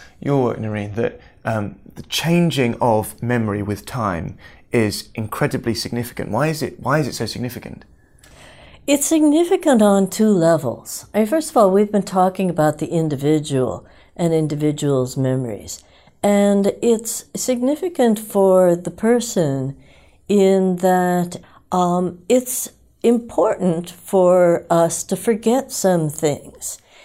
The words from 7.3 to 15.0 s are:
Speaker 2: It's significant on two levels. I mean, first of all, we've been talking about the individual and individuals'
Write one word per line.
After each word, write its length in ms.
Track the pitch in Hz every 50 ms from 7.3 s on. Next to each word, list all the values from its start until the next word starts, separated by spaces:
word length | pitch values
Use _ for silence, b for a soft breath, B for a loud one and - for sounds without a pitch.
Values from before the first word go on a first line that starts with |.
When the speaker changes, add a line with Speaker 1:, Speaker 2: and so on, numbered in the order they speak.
| - - 120 123 - - - - - - - _ - b b b b b b b b b b b b b b b b b b
Speaker 2:
It's 180 | - 285 285 -
significant 760 | - 320 311 302 294 285 320 349 339 381 359 359 311 262 220
on 260 | 208 208 196 196 196 190
two 220 | - - 220 214
levels. 760 | 208 180 160 165 170 151 143 120 107 - - - - - - -
I 60 | - 208
mean, 80 | 220
first 240 | 208 311 320 311 -
of 80 | - 254
all, 120 | 214 190
we've 220 | 185 202 214 208
been 100 | 214 202
talking 460 | 185 - 185 190 185 190 185 - 190 180
about 300 | 160 156 151 151 151 -
the 80 | 160
individual 1000 | - 165 165 160 156 147 131 139 147 156 151 147 147 139 131 127 110 87 - - b b b b b b
and 160 | - 175 165
individuals' 840 | 160 160 156 151 151 147 151 151 156 147 151 143 139 127